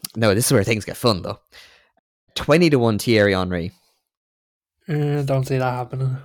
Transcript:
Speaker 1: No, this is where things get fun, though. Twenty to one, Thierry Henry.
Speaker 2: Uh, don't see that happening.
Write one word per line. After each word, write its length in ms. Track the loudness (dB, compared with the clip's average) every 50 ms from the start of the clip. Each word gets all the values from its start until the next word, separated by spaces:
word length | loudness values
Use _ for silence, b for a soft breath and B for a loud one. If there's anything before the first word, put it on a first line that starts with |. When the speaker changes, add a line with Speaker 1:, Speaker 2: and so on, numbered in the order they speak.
| -18 -12 -4
Speaker 1:
No, 180 | 0 2 2 2
this 140 | 2 2 2
is 40 | 2
where 100 | 2 2
things 220 | 0 -2 -4 -4
get 120 | -8 -8 -2
fun, 240 | 0 0 0 0
though. 180 | -4 -8 -12 -12 _ b b b b b b b b b b b _ _ _ _ _ _ _
Twenty 360 | -8 -2 2 2 4 4 4
to 100 | 4 2
one, 180 | 2 2 0 0
Thierry 360 | 0 2 4 4 4 4 4
Henry. 380 | 2 0 -2 -4 -4 -6 -8 -10 _ _ _ _ _ _ _ _ _ _ _ _ _ _ _ _ _ _ _ _ _ _ -6
Speaker 2:
Uh, 340 | -4 -2 -2 -2 -2 -2 -2
don't 220 | -2 -2 -2 -2
see 120 | -2 -2 -2
that 140 | -2 -2 -4
happening. 440 | -4 -8 -8 -6 -4 -4 -4 -4 -6 -10